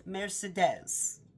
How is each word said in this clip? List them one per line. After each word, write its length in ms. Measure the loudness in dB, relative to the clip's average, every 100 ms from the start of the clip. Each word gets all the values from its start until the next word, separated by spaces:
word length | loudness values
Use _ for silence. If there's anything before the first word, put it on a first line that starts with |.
Mercedes. 1160 | -6 -4 -4 -4 -4 4 4 4 -4 -2 -2 -4 -18